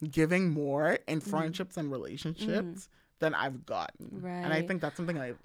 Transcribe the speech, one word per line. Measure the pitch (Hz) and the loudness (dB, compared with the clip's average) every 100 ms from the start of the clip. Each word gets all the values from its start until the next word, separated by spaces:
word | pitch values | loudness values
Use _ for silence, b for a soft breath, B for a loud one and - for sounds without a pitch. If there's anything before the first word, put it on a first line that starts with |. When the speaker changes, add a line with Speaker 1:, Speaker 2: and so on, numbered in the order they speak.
| 139 | -2
Speaker 1:
giving | 160 156 180 180 | 4 6 6 4
more | 151 143 139 151 - - | 2 2 2 4 2 0
in | 160 | -2
Speaker 2:
Mm-hmm. | - | 0
Speaker 1:
friendships | 156 160 180 185 175 | 0 0 -2 -6 -4
and | 147 | -4
relationships | 131 73 123 156 165 214 | -4 -6 -6 -6 -4 0
Speaker 2:
Mm-hmm. | 214 180 190 - _ _ - | 0 -2 -8 -16 _ _ 0
Speaker 1:
than | 160 | 0
I've | 90 135 127 | 2 -2 -4
gotten. | - 98 76 - - 196 | -6 -4 -4 -8 -12 -8
And | 180 180 175 | -6 -2 2
I | 156 | 2
Speaker 2:
Right. | 170 | 2
Speaker 1:
think | 185 | 0
that's | 151 - | -2 -2
something | 170 160 | -2 -2
I, | 127 120 | -4 -8